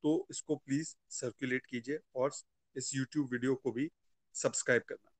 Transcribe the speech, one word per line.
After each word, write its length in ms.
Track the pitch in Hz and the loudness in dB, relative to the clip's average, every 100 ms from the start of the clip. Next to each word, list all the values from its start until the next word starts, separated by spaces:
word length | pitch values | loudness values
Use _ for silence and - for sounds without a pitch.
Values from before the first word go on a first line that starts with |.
तो 240 | 151 165 - | 4 2 0
इसको 240 | 147 - 147 | -10 -4 -4
प्लीज 420 | - 139 156 - _ | 0 -2 -2 -12 _
सर्कुलेट 560 | - 127 - 127 131 - | -6 -6 -4 -2 -2 -2
कीजिए 340 | 123 117 151 _ 131 | -8 -4 -6 _ -2
और 160 | 131 - - _ _ 139 | -2 -2 -16 _ _ -8
इस 160 | 127 135 | -4 -2
YouTube 360 | 131 151 135 | 0 0 0
वीडियो 240 | 123 123 127 | 0 2 2
को 160 | 131 | 2
भी 180 | 113 151 _ _ _ _ | 0 -2 _ _ _ _
सब्सक्राइब 480 | - 143 - - 120 | -2 0 0 4 4
करना। 300 | - - _ | 4 -10 _